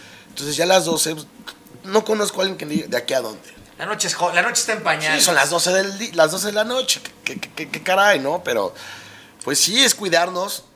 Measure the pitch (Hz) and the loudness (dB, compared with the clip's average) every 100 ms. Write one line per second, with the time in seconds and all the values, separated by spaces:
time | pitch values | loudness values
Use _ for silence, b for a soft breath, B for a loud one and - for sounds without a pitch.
0 | B B B - 143 147 175 190 165 156 | B B B -10 -4 0 4 4 4 0
1 | 156 160 147 - - - - - 190 208 | -2 -6 -12 -18 -20 -20 -20 -20 0 2
2 | 214 214 202 185 190 170 151 151 - 120 | 2 0 0 -2 -4 -4 -4 -4 -2 -4
3 | - 131 117 101 - - - - 175 - | -2 -2 -2 -8 -16 -20 -20 -10 -6 -4
4 | 175 - 175 175 220 233 - 214 165 156 | -4 0 0 0 -2 -2 -2 -2 -2 0
5 | 156 151 - 156 147 170 180 185 196 196 | 0 2 4 4 2 2 2 2 0 -4
6 | 233 170 156 185 208 208 220 254 262 - | -2 4 4 2 -4 -2 -2 -2 -2 -4
7 | - - - 208 - - 156 160 156 190 | -6 -12 -10 -10 -12 -10 -10 -6 0 4
8 | 202 165 135 175 139 117 95 - B B | 6 4 2 -2 -2 0 -2 -4 B B
9 | B B B B - 147 - 226 262 - | B B B B -4 0 2 4 4 2
10 | 202 165 180 180 196 - - | 2 2 2 -2 -6 -8 -12